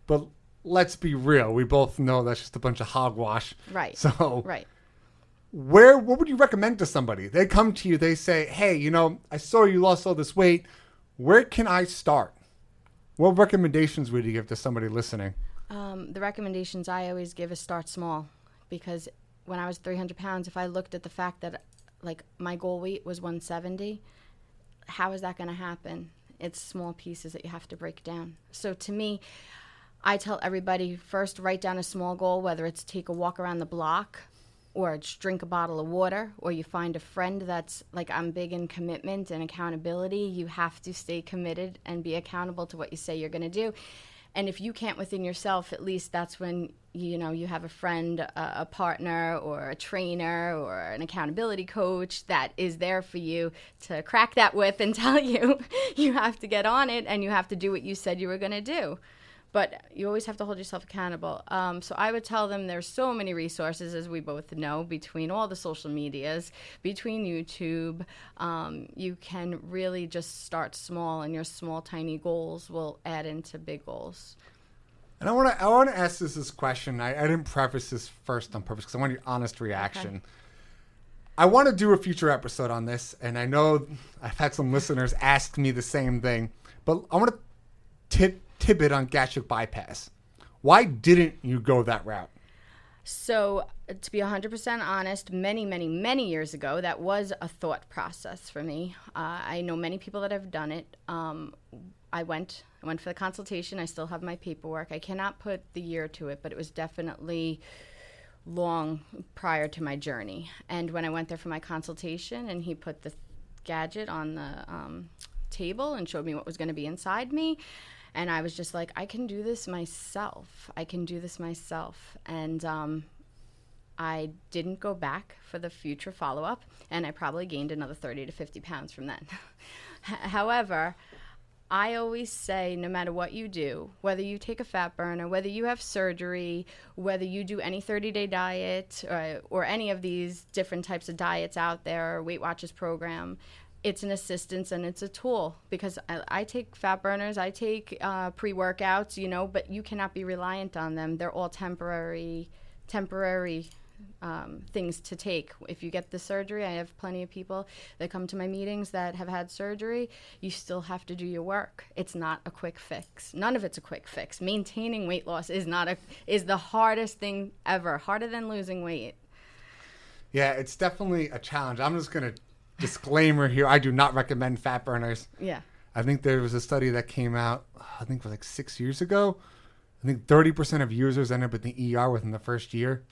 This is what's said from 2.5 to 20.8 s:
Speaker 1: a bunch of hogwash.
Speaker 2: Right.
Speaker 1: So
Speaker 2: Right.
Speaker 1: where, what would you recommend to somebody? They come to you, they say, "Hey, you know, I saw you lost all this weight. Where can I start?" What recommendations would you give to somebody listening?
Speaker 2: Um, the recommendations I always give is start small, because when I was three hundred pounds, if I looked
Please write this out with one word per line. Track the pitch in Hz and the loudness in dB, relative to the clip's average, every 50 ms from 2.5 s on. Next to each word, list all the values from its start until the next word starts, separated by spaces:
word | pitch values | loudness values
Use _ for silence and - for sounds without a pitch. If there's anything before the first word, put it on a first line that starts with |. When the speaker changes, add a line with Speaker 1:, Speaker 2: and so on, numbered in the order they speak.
| - | -4
Speaker 1:
a | 123 | 0
bunch | - 127 117 - | 0 2 2 0
of | 113 - | 0 0
hogwash. | - 135 127 123 104 110 117 107 110 113 - - - - - - | 2 2 2 2 2 0 0 0 0 0 -2 -4 -8 -16 -14 -6
Speaker 2:
Right. | 185 185 151 - - | -4 -4 -4 -4 0
Speaker 1:
So | - - 151 - - 170 143 123 123 120 | 4 4 4 6 6 4 4 2 0 -2
Speaker 2:
Right. | 190 170 123 - - - _ _ _ _ _ - - _ _ - - _ _ _ _ | -2 -6 -8 -8 -12 -20 _ _ _ _ _ -20 -20 _ _ -20 -20 _ _ _ _
Speaker 1:
where, | - 160 131 131 156 202 233 254 277 | -10 -8 4 8 10 12 12 12 12
what | 269 214 233 247 254 | 12 8 4 2 2
would | - 311 | 2 2
you | 269 | 4
recommend | 240 277 269 - 196 208 220 240 196 | 6 6 6 6 4 2 2 2 2
to | 185 | 0
somebody? | - - 147 127 113 107 95 95 | 0 0 0 0 0 0 -2 -4
They | 101 113 175 196 | 0 4 4 6
come | 185 - 208 220 220 202 | 8 8 8 8 6 4
to | - - 185 | 2 2 4
you, | 165 | 4
they | 147 165 165 160 | 6 6 4 4
say, | 156 - - 170 160 156 | 4 4 4 4 4 2
"Hey, | - 147 165 208 202 175 | 0 0 4 4 6 6
you | 147 143 151 | 4 4 4
know, | 165 170 165 160 160 - - - | 6 6 6 6 4 0 -8 -8
I | 151 147 | -8 -8
saw | - - - 226 214 | 0 4 8 10 10
you | 196 190 180 | 10 10 10
lost | 185 190 180 175 - | 8 8 8 6 6
all | 190 175 | 2 2
this | 151 147 - - | 2 2 2 4
weight. | 196 185 180 175 175 - - - - - - - - - _ _ | 8 8 8 8 6 4 -2 -20 -20 -20 -20 -20 -20 -20 _ _
Where | - 123 147 196 233 - | 2 8 10 12 12 12
can | - - - 226 | 10 6 2 4
I | 208 180 180 180 | 6 6 4 4
start?" | 175 - - - 165 151 135 101 - - - - - - - - - - - - - - - - - - | 2 0 0 4 6 6 6 6 4 -2 -14 -20 -20 -20 -20 -20 -20 -20 -20 -20 -20 -20 -20 -20 -10 2
What | - 175 185 185 185 | 6 8 8 10 10
recommendations | 208 202 - 196 175 156 139 156 156 151 156 160 139 117 117 | 8 8 8 6 6 6 6 6 6 4 4 0 -2 0 0
would | 123 113 | 0 2
you | 113 110 | 2 0
give | 113 113 - | 0 -2 -2
to | 113 | -4
somebody | - - 131 120 117 110 110 | -4 -2 -2 -2 0 0 0
listening? | 110 117 113 - 117 104 98 98 98 - - - - - - - | 0 0 -2 -2 -2 -4 -4 -4 -4 -4 -4 -4 -4 -6 -8 -8
Speaker 2:
Um, | 208 202 202 196 190 190 180 - 175 | -8 -8 -8 -8 -8 -8 -10 -10 -8
the | 190 | -4
recommendations | 202 202 202 214 208 190 185 185 185 180 - 185 170 | -4 -4 -4 -4 -6 -4 -4 -4 -4 -6 -6 -8 -6
I | 185 180 185 185 180 | -4 -4 -4 -4 -4
always | 180 180 180 170 175 | -4 -6 -6 -8 -8
give | - 175 170 | -8 -8 -8
is | 175 160 | -8 -8
start | - - 180 170 165 - | -8 -6 -6 -6 -6 -8
small, | - 185 175 170 160 156 151 147 - _ _ - _ _ - - | -8 -6 -4 -4 -4 -4 -6 -8 -14 _ _ -20 _ _ -16 -12
because | 175 170 - 180 175 165 160 - - - - - _ _ _ | -12 -12 -8 -8 -8 -8 -10 -12 -18 -20 -20 -20 _ _ _
when | - 185 180 | -10 -8 -6
I | 175 | -4
was | 180 180 - | -6 -6 -6
three | - 185 180 | -6 -6 -4
hundred | 180 185 175 175 - | -4 -4 -6 -8 -8
pounds, | 185 196 185 185 175 | -8 -6 -4 -6 -6
if | 180 - 185 | -6 -6 -6
I | 180 | -4
looked | 180 175 185 | -4 -4 -6